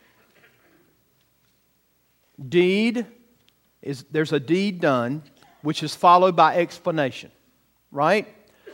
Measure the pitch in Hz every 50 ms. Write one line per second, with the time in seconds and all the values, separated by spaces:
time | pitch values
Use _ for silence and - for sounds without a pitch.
0 | _ _ _ _ _ _ _ _ _ _ _ _ _ _ _ _ _ _ _ _
1 | _ _ _ _ _ _ _ _ _ _ _ _ _ _ _ _ _ _ _ _
2 | _ _ _ _ _ _ _ - 143 127 139 175 180 180 190 208 220 240 220 247
3 | 220 - - _ _ _ _ _ _ _ _ _ _ _ _ _ - - 139 120
4 | - - 135 156 160 147 160 147 135 117 165 185 196 208 190 175 165 156 135 123
5 | 117 120 139 156 151 - _ _ _ _ _ _ - 147 156 - 160 147 - -
6 | - 180 180 180 185 190 180 165 160 156 127 175 175 170 - - - 185 165 156
7 | 143 127 117 - - - _ _ _ _ _ _ _ _ _ _ _ _ - 143
8 | 147 160 190 214 196 - - _ _ _ _ _ - -